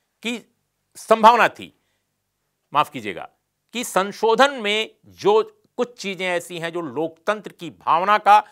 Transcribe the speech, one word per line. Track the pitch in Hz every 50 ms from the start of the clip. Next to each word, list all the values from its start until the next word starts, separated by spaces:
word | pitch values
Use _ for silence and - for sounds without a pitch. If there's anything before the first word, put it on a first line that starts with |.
| _ _ _ _
कि | - 226 247 214 - _ _ _ _ _ _ _ _ _ _
संभावना | - - - 220 226 214 220 240 240 185 156
थी, | - - 95 82 _ _ _ _ _ _ _ _ _ _ _ _ _ _ _ _ _ _ _ _ 135
माफ | 143 147 -
कीजिएगा, | - 131 107 101 85 80 69 - _ _ _ _ _ _ _ _
कि | - 233 240
संशोधन | - - 185 190 202 196 - - 226 226 220 269 285 277
में | 254 208 202 208 214 220 220 _ _ _
जो | - 92 - - 190 214 220 214 220 _ _ _ _ _
कुछ | - 247 240 240 -
चीजें | - 196 190 165 185
ऐसी | 180 180 175 175 - 175 165
हैं | 165 170
जो | 165 175
लोकतंत्र | 165 139 117 143 165 160 160 _ _ - 214 214 - -
की | - - 175 156
भावना | - - - - 147 165 185 202 208 208
का, | 208 196 208 214 - -